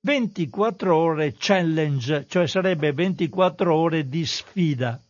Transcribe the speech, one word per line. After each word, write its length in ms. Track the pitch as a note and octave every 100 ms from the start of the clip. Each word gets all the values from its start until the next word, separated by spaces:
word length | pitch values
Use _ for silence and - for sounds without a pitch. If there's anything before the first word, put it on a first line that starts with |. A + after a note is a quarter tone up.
ventiquattro 920 | A#3 C#4+ A3+ - D3+ G3 A3 F#3 F#3+ D#3+
ore 400 | E3 D#3 D3+ -
challenge", 880 | - F#3+ E3+ D#3+ D#3 C#3 A#2+ D3+ C3+
cioè 200 | F#3 E3+
sarebbe 440 | F#3+ F#3 E3+ D3
ventiquattro 840 | C#3 F#3 F3+ E3 - F3+ - F3+ D#3+
ore 320 | E3 D#3+ C#3
di 180 | D#3+ D#3
sfida 760 | - - F#3+ E3 C3 B2 A#2